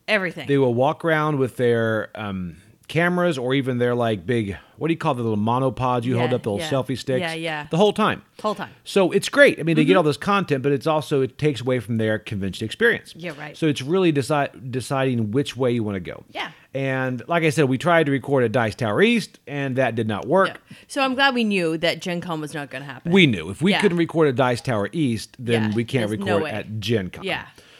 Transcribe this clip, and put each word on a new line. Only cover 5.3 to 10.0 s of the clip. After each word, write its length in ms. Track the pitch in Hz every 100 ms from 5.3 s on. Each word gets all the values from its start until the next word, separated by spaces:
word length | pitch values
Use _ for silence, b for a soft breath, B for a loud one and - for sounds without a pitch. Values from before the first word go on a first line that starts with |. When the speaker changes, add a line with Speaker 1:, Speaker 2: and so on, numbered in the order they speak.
| 104
Speaker 2:
monopods 680 | 107 123 131 110 127 123
you 140 | 120 120
hold 120 | 120
Speaker 1:
Yeah, 60 | 123
Speaker 2:
up, 60 |
the 80 | 113
little 140 | 101 -
Speaker 1:
yeah. 40 |
Speaker 2:
selfie 280 | 135 127 127
sticks? 220 | - 127
Speaker 1:
Yeah, 120 | 165
yeah. 340 | 165 165 151 151
Speaker 2:
The 80 | 165
whole 160 | 208
time. 260 | 202 202 107 - -
Speaker 1:
Whole 120 | 214
time. 140 | 202 143 -
Speaker 2:
So 260 | - 202 175
it's 200 | 180 -
great. 280 | 277 269 -
I 40 |
mean, 120 | 156 156
they 80 | 156
get 60 |
Speaker 1:
Mm-hmm. 60 |
Speaker 2:
all 40 | 185